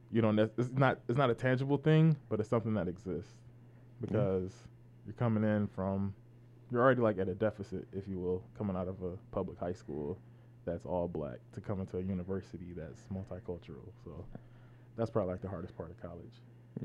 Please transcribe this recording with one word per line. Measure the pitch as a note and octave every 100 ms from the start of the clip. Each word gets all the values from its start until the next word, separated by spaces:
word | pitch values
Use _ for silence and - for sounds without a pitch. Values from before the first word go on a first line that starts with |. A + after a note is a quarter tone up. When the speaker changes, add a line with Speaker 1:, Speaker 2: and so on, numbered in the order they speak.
| -
Speaker 1:
you | A2
know, | A2
that's, | G#2+ A2 -
it's | B2 C3
not, | C3 - -
it's | C3
not | C3
a |
tangible | A2+ B2+ B2+ C#3 C#3+
thing, | D#3 D#3 D#3+ D3+ -
but | G#2+
it's | G#2
something | A#2 A2
that | G#2+ F2
exists | E2+ F#2+ E2 - - - - - - - -
Speaker 2:
Yeah. | G#2
Speaker 1:
because | G#2+ G2 F#2+ F#2 - - - - - G#2
you're |
coming | - A#2+ G#2+
in | G#2+ G#2+ G2+
from, | - F#2+ G2 G2 G2 - - - - -
you're | B2
already, | C3 B2
like, | A2+ F#2
at | F#2+
a |
deficit, | F#2+ G#2+ - G2 F#2 -
if | F#2+ G2
you | F#2
will, | F2+ F#2 - -
coming | G#2 F#2
out | F2+
of | F#2
a | F#2 F#2 -
public | G2+ F#2 -
high | F2
school | F#2 - D2 D2 F#2+ - - - -
that's | - E2+
all | - F2 F2
black | D#2+ D2 A#1+ -
to | -
come | G2 F#2+
into | F#2+ F2+
a |
university | F#2 F#2 F2+ F#2+ - F2 F2 F2
that's | D#2 - -
multicultural. | F#2+ F#2+ F#2 - E2+ - C#2 - -
So | - D2 - - - - - - - -
that's | A2+
probably, | A2 F2+
like, | F2+
the | F#2
hardest | F2+ F2+ -
part | E2+
of | F2
college. | F2+ E2+ E2+ - - - - -